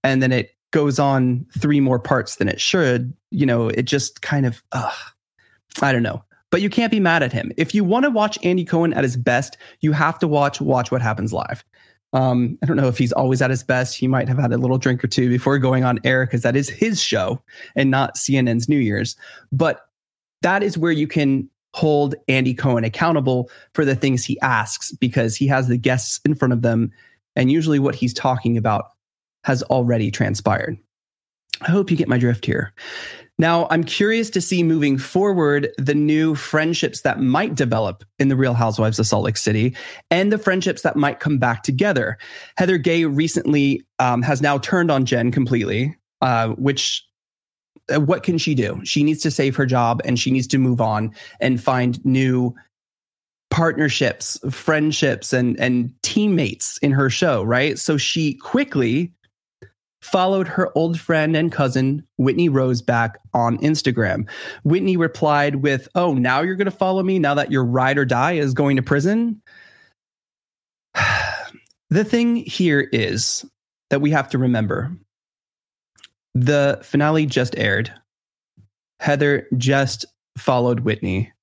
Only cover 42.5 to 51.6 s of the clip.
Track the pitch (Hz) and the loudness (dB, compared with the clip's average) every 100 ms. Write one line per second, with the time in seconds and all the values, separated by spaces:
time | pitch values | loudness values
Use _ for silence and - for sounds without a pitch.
42.5 | - 185 180 143 165 160 139 160 - - | -2 0 2 2 2 2 2 0 0 2
43.5 | 147 139 135 - - 127 120 123 135 147 | 2 2 0 -6 -2 0 2 0 0 2
44.5 | 143 - 185 170 135 127 123 120 131 123 | 0 0 0 2 2 2 0 0 0 0
45.5 | 120 101 104 139 - _ _ 131 117 113 | 0 0 -2 -2 -6 _ _ 0 0 0
46.5 | - 135 135 - - _ _ _ _ _ | -2 -2 -2 -4 -6 _ _ _ _ _
47.5 | _ _ _ - 147 147 185 - 165 - | _ _ _ -2 0 2 0 0 -2 0
48.5 | 135 104 - - 151 147 151 156 139 139 | 0 -2 -4 -4 0 0 0 -2 0 -2
49.5 | 135 135 127 117 117 - 120 - 131 127 | 0 0 2 2 0 -2 -2 0 -2 0
50.5 | 135 127 120 110 107 107 - - - 131 | 0 2 2 0 0 -4 -8 -20 -2 0
51.5 | 123 | 0